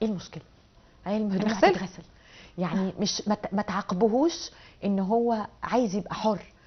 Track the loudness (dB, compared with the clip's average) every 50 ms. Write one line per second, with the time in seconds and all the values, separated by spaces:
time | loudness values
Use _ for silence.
0 | -2 -2 -2 -4 -8 -10 -14 -16 -16 -18 -20 -20 -20 _ _ -20 -20 -20 -20 -12
1 | -6 -4 -2 -2 0 0 0 0 0 0 4 6 6 6 6 2 -2 -8 -10 -14
2 | -20 -20 -20 -20 -20 -20 -20 -20 -20 -12 -6 -4 -2 0 0 0 0 0 -2 -2
3 | -2 -2 -2 -2 -2 -2 -2 -2 -2 -2 -2 -2 -2 -2 -4 -4 -4 -2 0 2
4 | 2 4 4 4 2 2 0 -2 -8 -12 -14 -18 -20 -20 -12 -6 -2 -2 0 0
5 | 0 2 2 2 2 2 0 -2 -4 -8 -10 -12 -4 0 2 2 2 2 0 -4
6 | -4 -4 -4 0 0 0 0 0 -4 -12 -20 -20 -20